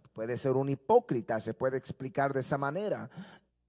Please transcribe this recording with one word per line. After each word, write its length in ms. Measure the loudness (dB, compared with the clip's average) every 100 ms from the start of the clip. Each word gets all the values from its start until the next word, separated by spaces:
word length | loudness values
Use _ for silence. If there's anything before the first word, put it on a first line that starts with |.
| -16
Puede 240 | -8 -4 -2
ser 160 | 2
un 160 | 2 2
hipócrita, 720 | -2 4 4 6 -2 0 -2
se 140 | -2
puede 240 | -2 -2 -2
explicar 560 | -6 -10 -4 0 2
de 60 | 0
esa 180 | 0 -2
manera. 500 | 0 -2 -4 -4 -6 -14 -18 -20 _ _